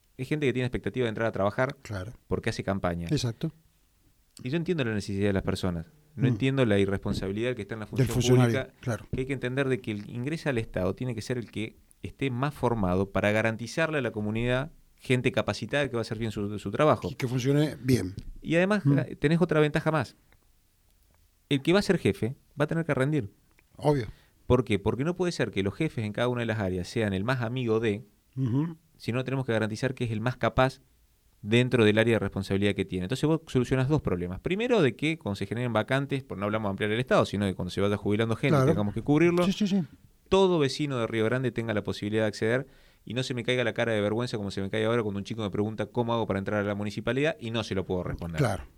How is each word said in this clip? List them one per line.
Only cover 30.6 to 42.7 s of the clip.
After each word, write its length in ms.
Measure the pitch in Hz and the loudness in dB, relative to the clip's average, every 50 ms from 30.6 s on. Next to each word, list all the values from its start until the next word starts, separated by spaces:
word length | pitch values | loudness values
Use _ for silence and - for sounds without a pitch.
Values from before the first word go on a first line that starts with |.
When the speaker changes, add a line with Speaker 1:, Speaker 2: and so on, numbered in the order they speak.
| 127 131 - - _ _ _ _ _ _ _ _ _ _ _ _ | 2 2 2 -4 _ _ _ _ _ _ _ _ _ _ _ _
Speaker 1:
dentro 440 | - 104 110 120 127 127 123 120 110 | -2 2 4 4 4 4 6 6 6
del 120 | 107 104 110 | 8 8 6
área 160 | 113 117 113 | 4 4 4
de 40 | 104 | 2
responsabilidad 540 | 98 98 - 101 95 - 98 98 101 101 98 | 0 -2 -2 -4 -2 0 0 2 2 2 2
que 100 | 95 95 | 0 -2
tiene. 200 | - 92 92 90 | -2 -2 -4 -2
Entonces 220 | 92 131 131 - 147 | -2 -2 0 2 2
vos 140 | 160 156 - - | 2 0 -2 0
solucionás 400 | - 131 123 - 135 131 131 131 | 0 0 2 2 2 0 2 2
dos 140 | 156 143 | 2 0
problemas. 380 | - - 95 87 87 87 92 - | 0 0 -2 -2 -2 -6 -6 -8
Primero, 420 | - - 180 202 233 247 247 220 | -4 -4 -2 -2 0 2 4 4
de 140 | 165 127 101 | 4 4 2
que 220 | - - 156 160 151 | 0 -2 -2 -2 -2
cuando 160 | - 107 101 | -4 -6 -4
se 100 | - 101 | -4 -4
generen 260 | - 107 117 123 123 | -4 -4 -4 -4 0
vacantes, 520 | 113 107 107 - 131 135 139 135 - 135 131 | 0 0 0 2 0 0 0 -2 -4 -6 -6
por 140 | - - 92 | -8 -8 -4
no 80 | 101 | -4
hablamos 220 | 104 104 110 110 101 | -2 -2 -2 -2 -2
de 20 | |
ampliar 200 | 95 95 107 104 | -2 -2 0 0
el 80 | 107 113 | 0 0
Estado, 260 | 127 - - 180 113 | 0 2 4 4 4
sino 200 | - - 98 104 | 2 2 0 0
de 80 | 98 90 | 0 0
cuando 160 | - 95 90 | -2 -4 -4
se 100 | - - | -2 0
vaya 160 | 98 101 101 | 0 2 0
jubilando 400 | 101 - 101 104 104 113 113 110 | 0 0 0 0 0 2 0 0
gente, 200 | - - 139 165 139 | -2 0 2 2 4
Speaker 2:
Claro. 140 | 131 135 | 4 4
Speaker 1:
tengamos 220 | 165 131 104 101 101 | 2 2 0 -2 -4
que 80 | 117 - | -4 0
cubrirlo. 400 | - 147 151 170 175 175 175 175 | 2 4 4 4 4 4 4 2
Speaker 2:
Sí, 60 | 185 190 | 2 2
sí, 140 | - 220 190 | 0 0 2
sí. 160 | 190 196 160 - - - _ _ _ _ _ _ | 2 0 0 -2 -8 -20 _ _ _ _ _ _
Speaker 1:
Todo 300 | - 190 196 185 180 165 | 4 4 4 4 4 2
vecino 380 | 143 135 135 - 151 143 135 123 | 2 0 0 -2 -4 -2 -2 -2
de 100 | 113 110 | -2 -2
Río 160 | 113 113 110 | 0 0 0
Grande 260 | 110 123 127 131 123 | 2 0 0 0 -2
tenga 220 | 107 - 113 117 107 | -2 -2 -4 -2 -2
la 100 | 104 98 | -2 -2
posibilidad 400 | - 95 - - 104 107 110 110 | -2 -6 -4 -4 -2 0 0 0
de 40 | 107 | 0
acceder 400 | 101 - 104 - 120 131 143 - | 0 -2 0 0 0 0 -2 -6